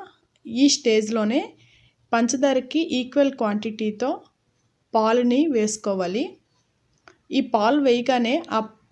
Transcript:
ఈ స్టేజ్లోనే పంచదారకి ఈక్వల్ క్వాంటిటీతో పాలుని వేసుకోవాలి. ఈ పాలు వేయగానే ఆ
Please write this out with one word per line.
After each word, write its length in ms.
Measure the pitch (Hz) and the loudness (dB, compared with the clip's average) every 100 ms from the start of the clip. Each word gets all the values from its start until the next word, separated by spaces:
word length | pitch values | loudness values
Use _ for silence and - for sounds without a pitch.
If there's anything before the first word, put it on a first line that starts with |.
| 381 _ _ _ - | -10 _ _ _ -8
ఈ 180 | 226 277 | 2 4
స్టేజ్లోనే 720 | - 240 220 214 226 214 269 440 - _ _ _ _ - | 4 2 2 2 -2 0 0 -4 -10 _ _ _ _ -4
పంచదారకి 680 | 233 233 269 277 262 262 302 330 | 0 0 2 2 0 -2 -4 -2
ఈక్వల్ 400 | 254 254 285 277 | -2 -2 0 0
క్వాంటిటీతో 760 | 277 220 208 220 214 214 214 254 370 - _ _ _ _ _ _ | 0 -2 -2 -4 -6 -6 -4 -4 -6 -10 _ _ _ _ _ _
పాలుని 440 | 220 220 240 240 247 320 | 0 2 2 2 2 2
వేసుకోవాలి. 760 | 240 214 - 208 190 180 208 359 - _ _ _ _ _ _ - _ - | 2 0 -2 -4 -4 -2 -4 -6 -10 _ _ _ _ _ _ -20 _ -6
ఈ 120 | 269 - | -4 0
పాలు 300 | 220 214 294 | 0 2 2
వేయగానే 540 | 277 240 247 254 233 311 - | 2 2 2 0 0 -2 -2
ఆ 100 | 220 214 _ _ | -4 -4 _ _